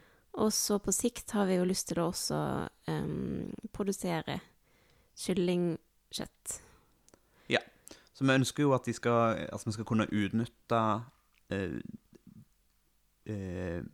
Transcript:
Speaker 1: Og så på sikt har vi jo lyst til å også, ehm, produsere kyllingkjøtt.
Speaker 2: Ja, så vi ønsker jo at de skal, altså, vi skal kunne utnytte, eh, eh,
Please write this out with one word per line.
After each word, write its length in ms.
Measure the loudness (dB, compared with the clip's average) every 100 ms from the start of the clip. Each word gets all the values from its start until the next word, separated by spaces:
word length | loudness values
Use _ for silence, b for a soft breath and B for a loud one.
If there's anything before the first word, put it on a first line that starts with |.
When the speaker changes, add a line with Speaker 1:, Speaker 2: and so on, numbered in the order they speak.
| b b b 0
Speaker 1:
Og 140 | 0
så 300 | 2 0 0
på 100 | 0
sikt 400 | 0 0 -4 -4
har 160 | 0 2
vi 120 | 4
jo 60 | 2
lyst 180 | 0 -2
til 120 | -2
å 60 | -2
også, 280 | -2 -2 -2 -2 -2 -6 _ -6
ehm, 680 | -4 -2 -4 -4 -6 -6 -10 -10
produsere 720 | -6 -4 -2 -2 -2 -2 -6 -8 b b b b b b -10
kyllingkjøtt. 1400 | -2 0 2 2 2 -2 _ _ _ -10 -10 _ -12 -12 -12 b b b b -20 b b b
Speaker 2:
Ja, 100 | -2 -2 _ B B B
så 140 | 0 4
vi 80 | 4
ønsker 300 | 4 2 4
jo 80 | 4
at 140 | 2
de 60 | -2
skal, 480 | 2 4 4 2 -2
altså, 240 | -6 -6
vi 80 | -4
skal 100 | 0
kunne 220 | 2 2
utnytte, 720 | 2 2 2 -2 _ -2 2 2 0 -4 -18 _ _ -6
eh, 260 | -4 -2 -6 -10 -16 _ -20 -20 -20 -20 _ _ _ _ _ _ _ -10
eh, 540 | -8 -6 -6 -4 -6 -8